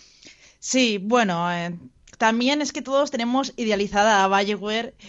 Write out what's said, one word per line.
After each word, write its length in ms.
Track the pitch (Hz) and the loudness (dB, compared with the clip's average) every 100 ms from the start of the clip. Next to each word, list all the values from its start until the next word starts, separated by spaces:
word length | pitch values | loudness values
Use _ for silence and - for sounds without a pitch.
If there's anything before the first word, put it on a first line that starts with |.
| - _ - - - _ | -20 _ -20 -20 -20 _
Sí, 400 | - 262 247 208 | -4 2 2 0
bueno, 500 | 196 247 214 170 175 | 0 0 2 0 -2
eh, 260 | 175 170 170 - _ _ - | -4 -6 -8 -14 _ _ -2
también 440 | 226 226 247 294 | 0 2 0 0
es 120 | 294 | -2
que 80 | 311 | -6
todos 300 | 254 269 285 | -2 0 0
tenemos 420 | 262 233 254 269 - | -2 -2 -2 -2 -4
idealizada 680 | 226 202 202 202 214 208 190 | -2 0 0 2 4 4 4
a 20 | |
BioWare 680 | 196 202 208 202 214 233 - | 2 0 -2 -4 -4 -6 -12